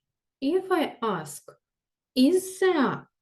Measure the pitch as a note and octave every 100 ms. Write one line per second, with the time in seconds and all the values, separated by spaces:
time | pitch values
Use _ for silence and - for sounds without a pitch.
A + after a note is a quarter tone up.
0 | _ _ _ _ C4+ F#4 F#4 F4+ C4 -
1 | A3+ F3 D3 - - - _ _ _ _
2 | _ B3+ C4 F#4 F#4 - F#4+ E4 A3+ C#3
3 | - _